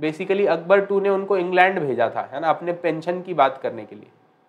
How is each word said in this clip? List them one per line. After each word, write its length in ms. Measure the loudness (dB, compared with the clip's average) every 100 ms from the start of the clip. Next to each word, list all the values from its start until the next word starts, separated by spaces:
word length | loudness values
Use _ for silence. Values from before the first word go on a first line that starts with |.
Basically 460 | -6 -4 -2 0 2
Akbar 340 | 2 4 4
टू 200 | 4 0
ने 80 | 2
उनको 280 | 0 0 -2
England 440 | 2 4 4 4
भेजा 300 | -2 0 0
था, 200 | -2 -6
है 80 | -4
ना, 80 | 0
अपने 240 | 0 -2
pension 500 | -4 -2 -4 -4 -6
की 120 | -4
बात 240 | 2 2 0
करने 220 | -8 -8
के 120 | -14 -18
लिए, 140 | -20 _ _ _